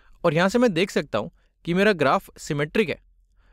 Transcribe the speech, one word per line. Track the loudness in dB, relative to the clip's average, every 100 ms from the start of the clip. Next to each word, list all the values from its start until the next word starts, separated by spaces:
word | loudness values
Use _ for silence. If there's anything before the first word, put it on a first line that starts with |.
| _ -4
और | -2
यहाँ | 2 2
से | 2
मैं | 2
देख | 2 -2
सकता | -2 -4 -4
हूँ | -6 -12 _ _ -4
कि |
मेरा | 0 2
ग्राफ | 2 2 0 -4 -14
सिमेट्रिक | -8 -6 -2 -2 -2
है, | -4 _ _ _ _ _